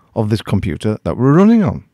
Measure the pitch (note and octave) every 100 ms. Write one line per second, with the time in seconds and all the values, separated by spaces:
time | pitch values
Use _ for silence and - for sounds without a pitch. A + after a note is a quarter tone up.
0 | _ - G#2+ G#2+ - G2+ F#2+ D2+ G#2+ G#2+
1 | F2 D#2 B2+ D#3 G3+ A#3 E3 C3+ -